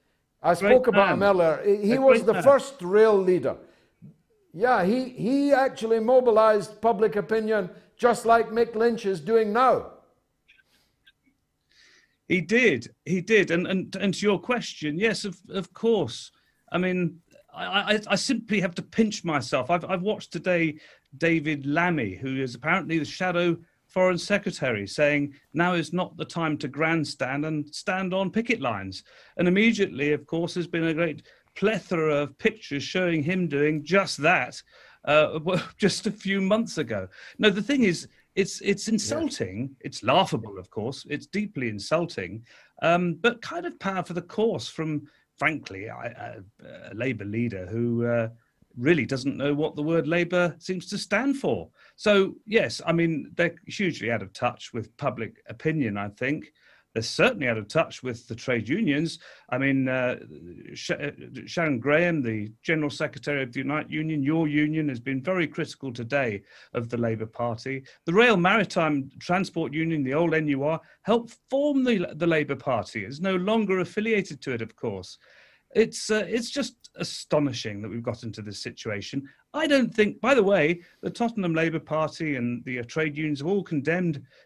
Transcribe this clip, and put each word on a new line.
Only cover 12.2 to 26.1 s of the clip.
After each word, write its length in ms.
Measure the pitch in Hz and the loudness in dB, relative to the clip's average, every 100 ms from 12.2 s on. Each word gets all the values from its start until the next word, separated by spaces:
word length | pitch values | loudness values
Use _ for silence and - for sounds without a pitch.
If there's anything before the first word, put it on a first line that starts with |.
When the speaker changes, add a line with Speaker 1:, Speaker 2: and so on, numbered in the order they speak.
| - | -2
Speaker 2:
He 140 | 180 | -2
did. 480 | 170 233 233 123 - - | 2 4 4 2 -4 -14
He 160 | - 180 | -4 -4
did. 300 | 170 220 165 | 2 4 4
And, 160 | 170 170 | 0 0
and, 280 | 190 - 196 | -2 -4 -2
and 180 | 196 | -2
to 100 | - | 0
your 140 | 202 185 | 0 0
question, 600 | - 240 - - 151 151 | 0 -4 -4 -6 -6 0
yes, 280 | 220 - 208 | 0 -2 -6
of, 120 | - - | -12 -10
of 240 | 190 175 | -10 -10
course. 560 | - 226 214 123 - - _ _ _ _ | -4 0 2 0 -6 -16 _ _ _ _
I 60 | 170 | -2
mean, 420 | 185 180 175 - _ _ _ | 0 0 -2 -4 _ _ _
I, 420 | 170 175 196 202 214 | -12 -4 -2 0 0
I, 40 | 208 | 0
I 60 | |
simply 480 | 196 - 233 - 208 | 0 0 -2 0 0
have 120 | 175 175 | 0 -4
to 60 | |
pinch 400 | - - 220 - | -4 0 0 0
myself. 440 | 170 143 117 139 123 | -2 -2 0 -2 2
I've, 160 | 175 | 0
I've 160 | 135 185 | 0 -2
watched 320 | 196 214 - | -2 -4 -6
today 460 | 170 185 175 160 151 - _ _ 131 | -6 0 2 0 -2 -14 _ _ -2
David 480 | 165 165 151 147 135 | 2 2 0 -2 -2
Lammy, 480 | 156 175 156 104 | 0 2 0 -2
who 260 | 92 135 131 | -6 -6 -4
is 140 | 131 | -4
apparently 440 | 120 151 185 - 165 | -6 -2 -2 0 -2
the 60 | |
shadow 540 | 143 - 185 175 175 170 - _ _ | -2 -4 -2 0 0 0 -6 _ _
foreign 300 | 185 185 175 | 2 2 2
secretary, 680 | - 202 - - 131 107 101 | 0 -2 -2 -4 -2 -2 -4
saying, 480 | - 147 147 143 - _ | 0 2 2 -2 -8 _
"Now 220 | 156 180 | -2 0
is 180 | 175 156 | 0 -2
not 240 | 175 185 | -2 -4